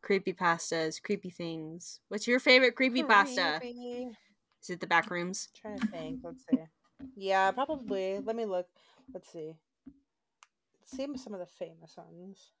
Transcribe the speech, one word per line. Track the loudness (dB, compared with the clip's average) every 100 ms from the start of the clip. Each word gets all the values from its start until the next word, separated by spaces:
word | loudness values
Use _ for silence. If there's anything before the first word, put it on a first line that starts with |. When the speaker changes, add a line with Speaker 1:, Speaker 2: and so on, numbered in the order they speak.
Speaker 1:
Creepypastas, | 0 0 0 0 2 2 0 -2 -2 -4
creepy | -4 -4 -4
things. | -8 -8 -8 -10 -12 -14 -16 _
What's | -6 2
your | 4
favorite | 8 8 8
creepypasta? | 4 2 2 6 8 8 2 0 0
Speaker 2:
Creepy. | -6 -10 -8 -8 -8 -12 _ _ _ _
Speaker 1:
Is | -10
it | -8
the | 2
back | 2 4
rooms? | -4 -4 -6 -8
Speaker 2:
Trying | -14 -12 -6
to | -6
think. | -4 -10 -10
Let's | -12 -16
see. | -2 -2 -2 _ _ _ -20
Yeah, | -8 0 4 4
probably. | 2 -4 -4 -4 -2 -2 -2
Let | -4
me | -4
look. | -2 -4 -4 _ _ _ -18
Let's | -18 -14
see. | -14 -12 -14 _ _ -20 _ _ _ _ _ -20 _ _ _
Let's | -16
see | -8 -8 -8
some | -10
of | -12
the |
famous | -12 _ -12 -12 -20
ones. | -20 -20 -18 -18 -20 -20 _